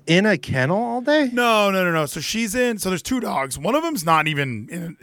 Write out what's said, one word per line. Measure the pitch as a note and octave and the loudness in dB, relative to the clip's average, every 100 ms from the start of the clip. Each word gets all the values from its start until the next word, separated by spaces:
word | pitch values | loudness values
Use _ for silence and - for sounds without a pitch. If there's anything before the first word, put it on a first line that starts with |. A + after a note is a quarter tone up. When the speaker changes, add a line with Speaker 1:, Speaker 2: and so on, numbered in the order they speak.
| - | 2
Speaker 1:
in | E3+ G#3+ | 4 4
a | F3 | 2
kennel | - C3 C3 F#3+ | 0 0 0 0
all | A#3 A#3+ | -2 -2
day? | A#3+ D4+ C#4 | 2 2 2
Speaker 2:
No, | A#3+ A#3+ A3 G3+ | 2 2 4 4
no, | F#3+ | 2
no, | F3+ | 2
no. | E3 | 0
So | D3+ - | -2 -4
she's | C#3+ G#3+ A#3 | -6 -4 -2
in, | A#3 B3 A3 | 0 0 0
so | F#3+ | -2
there's | F3+ | -4
two | - C4 | -2 -4
dogs. | A3+ D3 C3+ C3 | -2 -2 -4 -4
One | D#3 | -2
of | C4+ | 0
them's | E4 C#4+ | 0 -2
not | D#3+ D#3+ D#3 | 2 2 2
even | D3 C3+ A2+ A2+ | 0 -2 -4 -8
in, | E3+ E3+ - | -10 -10 -12